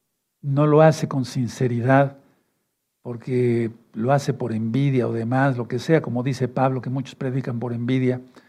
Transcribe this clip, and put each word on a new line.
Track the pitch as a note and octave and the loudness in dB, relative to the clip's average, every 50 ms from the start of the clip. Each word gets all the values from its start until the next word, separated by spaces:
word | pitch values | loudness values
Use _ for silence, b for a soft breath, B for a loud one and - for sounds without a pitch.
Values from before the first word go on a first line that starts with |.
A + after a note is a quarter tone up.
| _ _ _ _ _ _ _ _ | _ _ _ _ _ _ _ _
no | - C#3+ C3+ C#3+ D3+ | -6 -2 0 2 4
lo | D3+ D3 D3+ | 6 6 8
hace | D#3 D#3+ D#3 - - - | 8 6 6 4 -2 -4
con | - C#3 B2 | -4 -4 -4
sinceridad, | - - C3+ B2 A2 - - C3 B2 A#2+ A#2 A2+ C3 C3+ C#3 C#3+ C#3 - - _ _ _ _ _ _ _ _ _ _ _ _ _ _ _ _ - | -4 -4 -4 -4 -2 -2 -2 -2 -2 0 0 2 4 4 4 4 2 -2 -8 _ _ _ _ _ _ _ _ _ _ _ _ _ _ _ _ -12
porque | B2+ A#2+ A2+ - C#3 B2+ B2 B2 A#2+ A#2 A#2 A#2 A2 A2+ - _ _ - | -12 -12 -10 -6 -2 0 2 2 2 2 0 0 -2 -6 -10 _ _ -8
lo | - A2+ B2+ C#3+ | -4 0 2 2
hace | C#3 C#3+ - B2 | 2 0 -2 -4
por | A#2 B2+ A2+ A2+ | -4 -4 -4 -4
envidia | G#2+ A2+ A2+ A2+ C3+ C#3 C#3+ C3 B2+ A2+ A#2 | -4 -2 -2 0 0 2 2 2 2 0 0
o | A#2 | -2
demás, | A2+ A2+ A2+ B2+ C3 C3+ C#3 C3 | -2 -2 0 0 2 2 2 0
lo | A#2+ A#2+ A2 | -2 -4 -6
que | C3 A#2+ | -6 -4
sea, | - - D#3+ D#3 | 0 2 2 2
como | D#3 - A#2 B2 A#2+ | 2 0 -4 -4 -2
dice | C#3 B2+ - C3 A#2+ | -2 -2 -2 -4 -4
Pablo, | - C3+ C3 C3 C3 B2+ | 0 0 0 0 0 -2
que | - C3 | -4 -6
muchos | B2+ C#3 B2+ - - | -6 -6 -6 -8 -10
predican | - C#3 C3 B2 C3+ B2 C3+ A#2+ A#2 | -8 -6 -4 -4 -4 -4 -4 -6 -6
por | B2+ A#2+ A#2+ | -4 -6 -4
envidia, | A#2 A#2+ A#2+ C3 C3 B2+ B2 B2 B2+ b b b b b | -4 -2 -2 0 0 2 0 0 -2 b b b b b